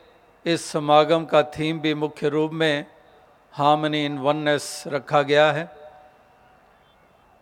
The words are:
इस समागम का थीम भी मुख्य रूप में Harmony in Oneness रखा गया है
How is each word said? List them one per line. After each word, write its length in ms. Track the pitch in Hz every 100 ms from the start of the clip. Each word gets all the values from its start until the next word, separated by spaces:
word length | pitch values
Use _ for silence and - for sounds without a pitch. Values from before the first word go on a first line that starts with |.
| _ _ _ _ 170
इस 200 | 165 -
समागम 600 | 160 147 151 151 165 160
का 180 | 156
थीम 360 | 147 147 156 160
भी 140 | 156
मुख्य 360 | 151 151 - 147
रूप 220 | 151 156
में 340 | 160 160 143 - - _ _ _ _ _ -
Harmony 500 | 143 151 151 151 143
in 140 | 143
Oneness 640 | 135 151 147 147 - - 170
रखा 340 | 143 - 147
गया 300 | 139 147 151
है 240 | 147 170 - - - - _ _ _ _ _ _ _ _ _ _ _ _ _